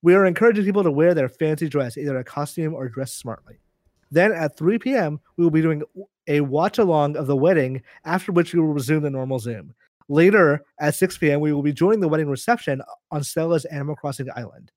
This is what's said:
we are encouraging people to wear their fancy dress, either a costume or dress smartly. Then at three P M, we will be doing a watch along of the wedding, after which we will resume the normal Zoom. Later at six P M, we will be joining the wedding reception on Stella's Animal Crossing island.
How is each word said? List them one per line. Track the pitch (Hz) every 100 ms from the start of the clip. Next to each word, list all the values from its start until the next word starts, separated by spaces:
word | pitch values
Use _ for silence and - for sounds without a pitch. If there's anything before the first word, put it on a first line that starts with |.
we | 170 185
are | 190
encouraging | 175 233 214 196
people | 202
to | 180
wear | 139 165 165
their | 127
fancy | _ 156 156 160
dress, | 143 123 127
either | 147 131
a |
costume | 127 - 147 - 156 160
or | 131
dress | 117 131
smartly. | - 123 110 _ 110 _ _ _ _ _
Then | 151 196
at | 170 156 -
three | 160 226
P | 254 269
M, | 165 151 _ -
we |
will | 170
be | 156
doing | 160 151 151 - 196 _ -
a | 147
watch | 139 143 185 -
along | 196 156 143 147
of | 139
the | 143
wedding, | 156 175 131 131 - -
after | 156 180 -
which | 175 170
we | 170
will | 156
resume | 147 123 156
the | 147
normal | 135 131 131
Zoom. | 117 110 - - _ _ _
Later | 143 175 208 160 147 _ -
at | 151 -
six | 185 -
P | 156
M, | 143
we | 151
will | 147
be | 143
joining | 139 175 220
the | 175
wedding | 156 151
reception | 135 - 240 - 135 - - _
on | 151
Stella's | 139 - 165 165 -
Animal | 151 143 147
Crossing | 143 139 127 120
island. | 113 - -